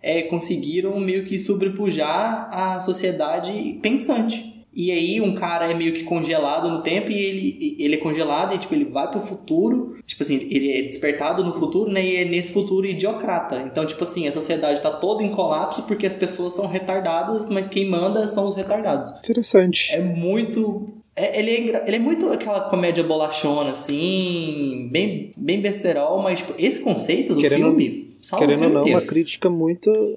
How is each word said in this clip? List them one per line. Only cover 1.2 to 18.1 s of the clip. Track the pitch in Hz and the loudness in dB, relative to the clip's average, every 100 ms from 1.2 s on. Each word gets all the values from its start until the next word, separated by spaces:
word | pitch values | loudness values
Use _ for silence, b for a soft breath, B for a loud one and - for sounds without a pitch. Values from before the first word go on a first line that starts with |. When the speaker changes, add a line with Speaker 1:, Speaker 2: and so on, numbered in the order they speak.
| 190 | -2
Speaker 1:
que | 190 | -4
sobrepujar | - 190 190 190 208 156 151 170 220 226 - | 0 0 0 0 -2 0 0 0 0 -2 -6
a | 180 180 185 | -4 -2 -2
sociedade | - 180 185 165 151 170 175 208 - - | -2 0 -2 0 -2 -2 -4 -4 -6 -2
pensante. | 208 262 - 240 226 - - - - | 0 0 0 0 0 -2 -8 -20 -16
E | - 180 | -4 -2
aí, | 175 170 214 | 0 0 2
um | 202 185 | 0 0
cara | 175 170 170 | -2 -2 0
é | |
meio | 170 165 | 0 0
que | 165 | -2
congelado | - 170 156 160 143 156 170 | -2 -2 0 0 2 0 0
no | 165 | -2
tempo | 160 180 208 | 0 -2 0
e | 202 | -2
ele, | 196 190 190 - 294 - | -2 -2 -4 -2 -6 -2
ele | 147 156 | 0 0
é | |
congelado | 156 151 151 147 190 190 | 0 -2 0 0 0 -2
e, | |
tipo, | - | -2
ele | 151 135 | 0 0
vai | 131 147 | -2 -2
pro | 202 | -4
futuro. | - 190 - 160 220 254 - - - | -6 -10 -2 2 2 2 -2 -10 -14
Tipo | - | -6
assim, | 143 135 - | -2 -2 0
ele | 135 139 | 0 0
é | 131 | 0
despertado | 139 - 151 143 147 175 | -2 -2 -2 -2 -2 0
no | 180 | 0
futuro, | 165 156 180 214 | 0 -2 0 0
né? | 196 185 | 0 0
E | 180 | 0
é | 175 | 0
nesse | 170 175 | 0 0
futuro | 202 196 190 196 | -2 0 0 0
idiocrata. | 170 190 226 220 170 - 127 131 | -2 -2 -2 -2 -2 -2 -6 -4
Então, | 131 156 | -4 -4
tipo | - 170 | -2 -4
assim, | - 151 | -2 -2
a | |
sociedade | 147 156 165 156 147 | -2 -2 0 2 2
tá | 156 | 0
toda | - 180 214 | 0 0 0
em | 208 | 0
colapso | 190 165 156 - - | 0 0 0 -2 -4
porque | - 208 196 | -4 -2 -2
as | 190 | -2
pessoas | 175 - 180 | -2 -2 -4
são | 175 196 | -2 -2
retardadas, | 185 185 190 175 165 - 220 214 | -4 -2 -2 0 -2 0 -2 -2
mas | 196 190 | -2 -2
quem | 196 196 | -2 0
manda | 175 185 | 2 2